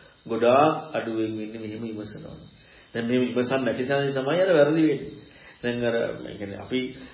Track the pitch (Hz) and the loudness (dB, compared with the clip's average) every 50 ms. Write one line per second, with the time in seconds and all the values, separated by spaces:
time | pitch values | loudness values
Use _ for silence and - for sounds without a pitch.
0 | - - _ _ _ 110 113 110 117 120 127 139 151 156 - - - - - 117 | -20 -20 _ _ _ -6 -2 4 6 6 8 8 6 6 4 0 -4 -6 -6 -4
1 | 113 113 113 110 110 110 110 107 110 107 110 113 110 107 107 110 117 113 110 104 | -4 -2 -2 -2 -2 -2 -4 -6 -8 -8 -10 -10 -10 -10 -8 -8 -8 -8 -8 -8
2 | 104 101 - - - - - - - - - - - - - - - _ - 117 | -10 -12 -12 -14 -16 -16 -16 -18 -20 -20 -20 -20 -20 -20 -20 -20 -20 _ -6 -4
3 | 117 117 123 127 127 - - 123 123 123 135 131 127 117 107 127 127 135 139 139 | -2 0 2 2 2 2 0 0 0 0 0 0 0 0 -2 -2 -2 0 0 0
4 | 143 135 135 135 131 139 160 180 185 190 170 151 143 147 156 160 156 151 139 - | 0 0 -2 -2 -2 0 2 2 4 4 6 6 6 6 6 4 4 4 2 0
5 | - - - - - - - - - - - _ - 120 120 120 120 117 113 117 | -4 -10 -14 -16 -20 -20 -20 -20 -20 -20 -16 _ -4 -4 -2 0 0 0 0 0
6 | 110 - - - - - - 101 101 101 98 - - - 127 127 127 - - - | -2 -2 -4 -8 -12 -14 -12 -10 -10 -10 -10 -12 -8 -4 -4 -4 -4 -4 -10 -14
7 | - - | -18 -20